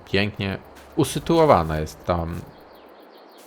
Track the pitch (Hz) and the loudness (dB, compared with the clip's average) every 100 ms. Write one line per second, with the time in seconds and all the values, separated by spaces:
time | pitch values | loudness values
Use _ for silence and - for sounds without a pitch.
0 | - 98 101 - 98 95 - - - - | -4 -2 -2 -4 -6 -6 -12 -20 -8 -4
1 | 143 151 - 165 156 101 80 78 78 - | -2 -2 0 4 6 4 2 -2 -6 -6
2 | - 87 82 87 87 - - - - - | -4 -4 -4 -8 -12 -20 -20 -20 -20 -20
3 | - - - - | -20 -20 -20 -20